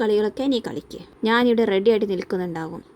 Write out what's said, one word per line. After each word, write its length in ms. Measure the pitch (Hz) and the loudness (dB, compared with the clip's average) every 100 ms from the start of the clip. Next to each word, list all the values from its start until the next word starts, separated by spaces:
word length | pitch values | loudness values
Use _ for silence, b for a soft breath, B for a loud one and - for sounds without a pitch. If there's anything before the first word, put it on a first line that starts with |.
കളികളൊക്കെ 420 | 214 208 214 240 | 2 2 0 -2
നീ 160 | 277 240 | -2 -2
കളിക്ക്. 380 | - - - - - - | -4 -10 -12 -16 -18 -4
ഞാനിവിടെ 420 | 220 233 247 226 220 | 0 4 4 4 2
റെഡിയായിട്ട് 440 | 196 214 214 208 | 2 4 2 2
നിൽക്കുന്നുണ്ടാകും." 720 | 180 - 185 180 165 160 175 - | -4 -4 -4 -4 -6 -8 -12 -10